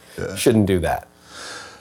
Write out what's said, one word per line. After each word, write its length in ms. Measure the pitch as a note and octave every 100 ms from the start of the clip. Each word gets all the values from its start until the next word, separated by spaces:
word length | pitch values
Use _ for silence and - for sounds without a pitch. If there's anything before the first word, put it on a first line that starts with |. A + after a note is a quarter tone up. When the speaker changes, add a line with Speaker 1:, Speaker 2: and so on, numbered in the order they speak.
| - -
Speaker 1:
Yeah. 200 | - G2
Speaker 2:
shouldn't 320 | - A2 G2
do 100 | F#2
that"? 260 | D#2 - - _ - - - - - -